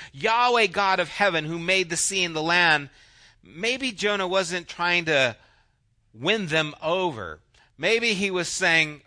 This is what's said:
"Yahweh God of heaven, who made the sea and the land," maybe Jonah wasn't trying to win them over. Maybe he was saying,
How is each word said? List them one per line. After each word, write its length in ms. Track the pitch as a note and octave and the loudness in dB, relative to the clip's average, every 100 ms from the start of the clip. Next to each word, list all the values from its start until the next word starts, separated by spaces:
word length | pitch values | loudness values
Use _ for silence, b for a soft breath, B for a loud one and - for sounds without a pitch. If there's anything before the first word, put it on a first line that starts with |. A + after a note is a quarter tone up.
| B | B
"Yahweh 560 | C3+ G3+ A3+ B3 A#3+ G#3 | -6 -2 2 2 2 2
God 320 | G3 G3 F#3+ | 2 0 0
of 80 | E3+ | -2
heaven, 380 | - G3+ E3 D3+ | 0 0 2 -2
who 120 | E3+ | -4
made 320 | E3+ F#3+ F3 | 0 0 0
the 60 | E3 | -2
sea 300 | - F#3+ F3+ | -2 -2 -2
and 100 | D#3 | -2
the 80 | |
land," 460 | D#3+ F3 E3+ D3+ C#3 B B B B B | 2 4 4 4 0 B B B B B
maybe 520 | - C#3+ A3+ B3+ C4 | -20 -6 -4 -4 -6
Jonah 340 | F#3 G3+ G3+ F#3 | -2 -2 0 0
wasn't 400 | F#3+ F3 F3+ E3+ | 0 0 -6 -8
trying 380 | - F3 F3 E3 | -4 0 0 2
to 320 | D3 B2+ G#2+ b b b b _ _ _ | 2 2 0 b b b b _ _ _
win 340 | A2+ C#3+ A3 F3+ | -6 -2 0 0
them 280 | D#3+ D3+ C#3+ | -2 -2 -4
over. 580 | D#3+ F#3 F3+ A#2+ F2+ D#2 _ b b - | -2 0 -2 -4 -10 -14 _ b b -6
Maybe 360 | D#3+ A3+ A#3 | 0 0 0
he 160 | F#3+ G3 | 0 -2
was 200 | F3+ E3 | -2 -4
saying, 540 | - F3+ E3 D3+ D3 | -2 2 2 2 -6